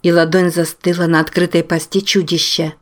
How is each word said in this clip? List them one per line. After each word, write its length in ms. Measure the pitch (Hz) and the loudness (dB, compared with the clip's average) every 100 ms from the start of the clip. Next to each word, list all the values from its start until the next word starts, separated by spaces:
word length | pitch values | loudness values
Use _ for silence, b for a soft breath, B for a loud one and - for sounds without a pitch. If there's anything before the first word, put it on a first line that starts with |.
и 100 | 175 | 2
ладонь 380 | 170 165 185 175 | 2 2 2 2
застыла 560 | 170 165 - 180 175 170 | 0 -4 -2 -4 0 2
на 140 | 165 | 2
открытой 440 | 160 - 175 170 | 0 -2 0 0
пасти 380 | 165 165 - 196 | 0 -4 -2 -4
чудища. 720 | 196 196 160 165 - - 160 - | 0 -2 0 -2 -2 -2 -4 -8